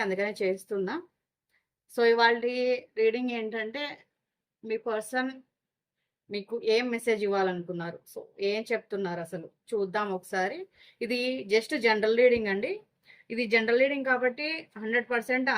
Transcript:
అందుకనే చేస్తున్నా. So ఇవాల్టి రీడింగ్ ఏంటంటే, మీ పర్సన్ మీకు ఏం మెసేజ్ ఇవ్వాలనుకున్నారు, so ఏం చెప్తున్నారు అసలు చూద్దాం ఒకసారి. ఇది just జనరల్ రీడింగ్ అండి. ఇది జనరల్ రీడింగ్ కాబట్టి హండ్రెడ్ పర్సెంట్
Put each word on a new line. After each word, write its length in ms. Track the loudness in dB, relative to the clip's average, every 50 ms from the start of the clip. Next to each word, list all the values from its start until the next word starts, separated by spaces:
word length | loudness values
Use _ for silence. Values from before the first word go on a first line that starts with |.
| -2
అందుకనే 280 | -2 0 -2 -2 -2 -2 -2 -2
చేస్తున్నా. 520 | -2 -2 -2 -4 -6 -4 -2 -2 -2 -4 -6 -8 -12 _ _ _ _ _ _ _ _ _ _ _ _ _ _ _ _ 0
So 80 | 2 4 6 6
ఇవాల్టి 400 | 6 6 6 4 4 0 -2 0 0 2 2 0 0 -2 -6 -2 2
రీడింగ్ 340 | 2 2 2 2 -2 -2 -4 -4
ఏంటంటే, 440 | -4 -4 -6 -6 -6 -6 -6 -6 -6 -6 -8 -10 _ _ _ _ _ _ _ _ _ _ _ _ -8
మీ 160 | -6 -4 -4 -2 -2
పర్సన్ 420 | -4 -4 -4 -2 -2 -2 -2 -2 -4 -10 -18 _ _ _ _ _ _ _ _ _ _ _ _ _ _ _ _ -10
మీకు 260 | -8 -8 -8 -6 -8 -4 0 2 2
ఏం 120 | 2 2 0 -4
మెసేజ్ 280 | -2 0 0 0 0 0 0
ఇవ్వాలనుకున్నారు, 720 | 0 2 0 0 -2 -4 -6 -6 -8 -8 -8 -8 -10 -12 _ -18
so 80 | -16 -16 -16 -16 _ -4 -2 -2
ఏం 120 | -2 -2 -2 -2
చెప్తున్నారు 500 | -4 -4 -4 -6 -6 -4 -4 -4 -4 -6 -8
అసలు 220 | -8 -10 -10 -12 -12 _ _ _ -4
చూద్దాం 380 | -2 -2 -2 -2 -2 -2 -2 -2 -4 -6
ఒకసారి. 420 | -6 -4 -2 -2 -2 -2 -4 -6 -12 -14 _ _ -20 -18 _ -8 -4
ఇది 140 | -2 -2 0 0 -2 -2 -4 -2 0
just 200 | 0 0 2 0 -2 0 2
జనరల్ 280 | 2 2 2 2 2 4 6
రీడింగ్ 280 | 6 6 6 6 2 0
అండి. 200 | -2 -2 -2 -4 -6 -6 -10 _ _ _ _ _ -20 -20 _ -8 -4
ఇది 100 | -4 -2 2 2
జనరల్ 280 | 2 4 4 4 4 4
రీడింగ్ 240 | 4 2 0 0 0
కాబట్టి 360 | 0 2 2 0 -2 -2 -4 -6 -6 -6 -10 _ -14 -10
హండ్రెడ్ 260 | -4 -2 0 0 0 0 -2
పర్సెంట్ 360 | -2 0 0 0 0 2 0 0